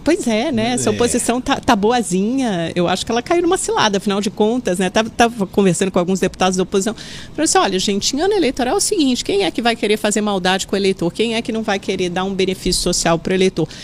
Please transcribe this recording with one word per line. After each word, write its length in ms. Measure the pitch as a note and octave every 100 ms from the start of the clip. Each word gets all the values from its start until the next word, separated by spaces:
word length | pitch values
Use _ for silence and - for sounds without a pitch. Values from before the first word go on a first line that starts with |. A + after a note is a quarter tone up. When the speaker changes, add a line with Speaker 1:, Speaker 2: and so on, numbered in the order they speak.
Speaker 1:
Pois 240 | - F#4 B3
é, 240 | G#3+ C#4+
né? 220 | A#3 A3+ B3
Essa 160 | A3+
Speaker 2:
É. 20 |
Speaker 1:
oposição 480 | G#3 A#3+ A#3+ - A#3+
tá, 140 | B3+ C#4
tá 200 | - A#3
boazinha. 960 | G#3 B3 G#3+ F3+ G3+ C4+ B3+ F#3 E3+ -
Eu 120 | F3
acho 160 | F#3
que 80 | -
ela 120 | A#3
caiu 180 | A#3+ E4+
numa 160 | F4 F#4
cilada. 400 | - A4 G#3+ G3
Afinal 240 | G3+ G3
de 80 | G3+
contas, 480 | - G#3+ B3 A#3+ F3+
né? 100 | F#3
Tava, 220 | G#3+ A3+
tava 380 | - A#3 A#3 F#3+
conversando 420 | - G3 E3+ F#3+
com 80 | F#3+
alguns 220 | F3 F#3+
deputados 360 | F#3 - F#3+ F#3
da 60 |
oposição. 320 | F#3 G3+ G3
Falei 520 | A3 - - - - D#4
assim, 120 | F#4+
"Olha, 220 | D4+ F#3
gente, 360 | F#3+ G3 - C4+
em 60 |
ano 140 | F#4 G#4
eleitoral 400 | C4+ - B3 F#4+
é 20 |
o 20 |
seguinte, 460 | - G#4+ C#4 B3 -
quem 200 | G4+ F#4+
é 40 |
que 140 | -
vai 120 | A#3 A#3
querer 220 | A3 G#3+
fazer 240 | G#3+ G#3+
maldade 460 | G#3 G3 F3+ F#3+ -
com 80 | G3+
o 20 |
eleitor? 340 | G3 F#3+ E3+
Quem 220 | - A3
é 80 | A3+
que 100 | A#3
não 120 | A3
vai 160 | A3 G3+
querer 300 | - F#3+ F3+
dar 140 | F3
um 120 | F#3+ F#3+
benefício 480 | F#3+ F#3 - F3
social 340 | - F3 E3+ E3+
pro 160 | -
eleitor?" 340 | F#3 F#3 F#3 D#3 -